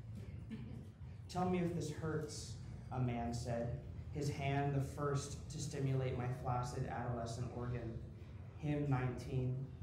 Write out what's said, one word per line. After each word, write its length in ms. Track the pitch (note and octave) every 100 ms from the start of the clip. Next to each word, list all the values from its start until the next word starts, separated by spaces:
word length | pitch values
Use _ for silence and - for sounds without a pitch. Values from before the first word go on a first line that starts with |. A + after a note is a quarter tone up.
| - - - - - A3 - A#2+ - - - - -
Tell 200 | F3 F3+
me 120 | F3+
if 120 | E3+ E3
this 160 | D3
hurts," 640 | - D#3+ D#3 - - - - - - -
a 80 | B2+
man 340 | B2 A#2 A#2
said, 460 | A#2 A#2+ A#2 B2 - - - -
his 180 | D3 C#3+
hand 460 | - C#3 C#3 C#3+
the 80 | C#3
first 680 | C3 D3+ C#3+ C3+ - - -
to 80 | -
stimulate 600 | - C#3 C3+ C3 B2+ A#2+
my 80 | B2 -
flaccid 460 | B2+ B2 B2 C3 A#2+
adolescent 580 | A#2+ B2 A#2+ A#2 B2 B2 B2
organ. 400 | B2 A#2+ A#2 A2 - - - - - -
Him 340 | D3 D3 C#3+
nineteen, 720 | B2+ B2+ A#2+ - C3 B2+ B2+ - -